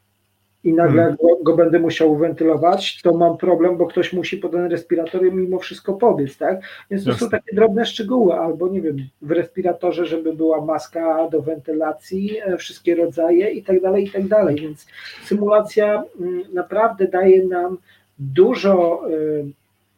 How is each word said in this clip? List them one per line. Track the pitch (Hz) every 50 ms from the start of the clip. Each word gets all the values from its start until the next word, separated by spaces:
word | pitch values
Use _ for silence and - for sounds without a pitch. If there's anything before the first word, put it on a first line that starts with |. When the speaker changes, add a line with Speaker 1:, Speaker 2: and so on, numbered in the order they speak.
| _ _ _ _ _ _ _ _ _ _ _ _ -
Speaker 1:
i | 175 165
nagle | 165 170 156 143 160 170
Speaker 2:
Hmm. | 160 147 - 160
Speaker 1:
go, | 170 170 180 165
go | 156 165
będę | 165 170 165 156 170
musiał | 165 165 - - 165 156 151
wentylować, | 147 160 170 - - 160 160 160 147 151 170 180 151 - - - - -
to | 175 165
mam | 165 170 170 165
problem, | 165 - 185 175 165 165 180 180
bo | 165 175
ktoś | 160 - 185 175 175 185
musi | 180 160 - -
po | - - 165
ten | 165 175 175 175
respirator | 170 165 - - 175 165 165 165 - 185 185 185 185
mimo | 190 185 180 185 180
wszystko | - - 196 - - - 190
pobiec, | 196 240 233 180 147 139 135 - _
tak? | 151 151 190 190 - - - - - _
Więc | 202 196 196
to | 131
Speaker 2:
Jasne. | 123 117 240
Speaker 1:
są | 220
takie | 208 214 - - 208
drobne | 214 220 226 196 220 233
szczegóły, | - - - 220 196 254 254 226 180 160
albo | 170 165 165 156 151 175 185
nie | 196 190
wiem, | 160 160 143 139 135 131 - _ -
w | 147
respiratorze, | 165 170 170 170 _ 185 175 180 170 - - 180 165 165 175
żeby | 151 160 165 160 160 160
była | 151 160 160 160 151 151
maska | 156 156 151 - - - 170 165 165 156 160 165 160 160
do | 156 135
wentylacji, | 156 160 151 - - 156 156 160 156 156 - - - 185 190 196 208 214 220 214
e, | 196 180
wszystkie | 160 - - - - _ 175 170
rodzaje | 165 170 170 - 165 165 165 175 175 196 220
i | - 220 -
tak | - 190 185
dalej, | 180 185 190 202 196
i | 196
tak | - 196 196 185
dalej. | 208 214 202 165 143
Więc | 147 156 156 151 147 - _ - - - - - - -
symulacja, | - 196 208 208 208 208 214 208 208 - 220 208 208 208 208 - - - -
mm, | 175 180 180 180 185 208 190
naprawdę | 180 180 - 190 208 220 226 196 196 190 185
daje | - 180 190 196 185 185 185
nam | 185 180 175 175 180 185 175 - _ _ _ _ _ _ -
dużo, | 139 139 135 160 190 233 262 - 185 196 196 180 175 170 170 - - -
e, | 160 156 156 156 151 151 143 143 143 _ _ _ _ _ _ _ _